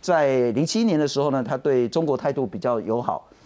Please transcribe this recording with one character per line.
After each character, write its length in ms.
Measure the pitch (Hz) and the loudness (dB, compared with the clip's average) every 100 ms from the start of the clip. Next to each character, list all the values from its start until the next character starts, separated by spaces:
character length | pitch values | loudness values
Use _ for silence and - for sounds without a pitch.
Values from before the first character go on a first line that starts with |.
在 480 | - 165 139 131 120 | 0 2 4 4 2
零 140 | 113 160 | 2 0
七 200 | 220 233 | 0 2
年 120 | 156 | 2
的 80 | 147 | 0
时 140 | 143 | 0
候 100 | 143 | 0
呢， 120 | 135 | 0
他 140 | 120 147 | -4 -4
对 320 | 147 131 120 | 0 2 0
中 160 | 165 156 | 0 -2
国 100 | 131 | -2
态 160 | 143 | -2
度 160 | 139 113 | -4 -4
比 100 | 101 | -4
较 220 | 123 117 | -2 -2
友 220 | 95 117 | -2 -2
好， 260 | 120 78 - - | -2 -4 -6 -20